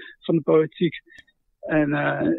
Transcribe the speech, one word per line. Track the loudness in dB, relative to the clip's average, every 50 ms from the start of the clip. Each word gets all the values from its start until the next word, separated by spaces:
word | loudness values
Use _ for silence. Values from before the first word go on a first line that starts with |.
| -14 -20 -20 _
van | -4 -2 -2
de | 0
politiek. | 2 2 4 4 2 0 -2 -2 -2 -2 -2 -6 -16 _ -20 -20 -20 _ _ _ _ _ _ _
En, | -6 -2 0 0 0 0
eh, | 0 -2 -2 -2 -2 -2 -2 -2 -2